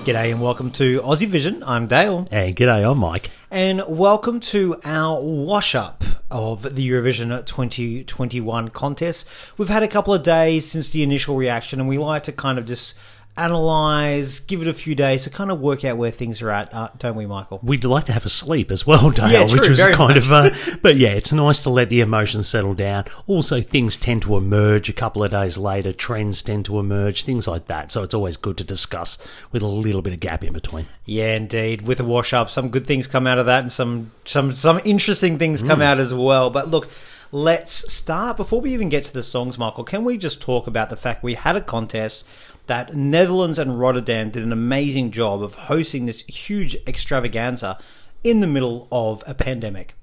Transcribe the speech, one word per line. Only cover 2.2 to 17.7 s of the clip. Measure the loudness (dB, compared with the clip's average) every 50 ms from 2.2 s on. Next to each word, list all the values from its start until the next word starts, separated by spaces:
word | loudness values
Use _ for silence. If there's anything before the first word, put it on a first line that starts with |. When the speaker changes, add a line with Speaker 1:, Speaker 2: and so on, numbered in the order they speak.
| -4 -2
Speaker 2:
And | -2 0 0 0 2
g'day, | 4 4 4 6 4 4 2
I'm | 2 2
Mike. | 2 0 -2 -4 -8 -8 -16 -16 -20 -8
Speaker 1:
And | -4 -2 0 0 0 -2 -4 -4
welcome | 0 4 6 6 6 4 2 -2 -4 -4
to | -6 -2 0 2 2 2 0 -4 -6
our | -4 -2 -2 0 0 -2 -2
wash-up | -4 -4 -4 -4 -2 0 0 0 0 0 0 -2 -2 -4 -6 -2 4 4 4 4 2 -4
of | -2 -2 -4 -4 -4 -6 -6 -8 -4
the | -2 0 2
Eurovision | 2 2 2 2 0 0 -2 -4 -4 -6 -6
twenty | -8 -4 -4 -4 -4 -2 -4 -4 -4 -4 -6 -6
twenty-one | -8 -4 -4 -4 -4 -4 -4 -4 -4 -4 -4 -4 -6
contest. | -8 -4 -4 -4 -4 -2 -4 -4 -4 -6 -10 -16 -18 -20 -20 -20 -6 -6
We've | -2 0
had | 2 2 2
a | 2
couple | 0 0 2 2 2
of | 2 4
days | 4 4 4 4 4 2 0 -2 -4
since | -6 -6 -4 -2
the | 0 0 2
initial | 2 0 0 0 -2 -2 0
reaction | 0 0 -2 -2 -6 -6 -6 -4
and | -2 -2
we | -2 -2
like | -2 -2 -4 -4 -4
to | -8 -10
kind | -4 -4 -2 -2 -2
of | -4
just | -6 -8 -8 -8 -10 -12 -14 -20 -20 -20 -20 -20 -18 -8
analyse, | -4 -2 0 0 2 2 2 2 4 2 2 2 2 2 0 0 -2 -2 -4 -8 -10
give | -8 -6 -6 -2
it | -2 -2
a | -4
few | -4 -4 -6 0
days | 2 2 2 2 0 -2
to | -6
kind | -8 -6 -4 -4
of | -4 -2
work | 0 -2 -2 0 -2
out | -4 -2 0
where | -2 -4
things | -2 -4 -6 -6 -6 -6 -4
are | -2
at, | -2 -2 -4 -6
uh, | -8 -10 -10 -10 -10 -6
don't | -6 -6 -4
we, | -4 -6
Michael? | -8 -8 -10 -10 -10 -12 -6 0
Speaker 2:
We'd | 0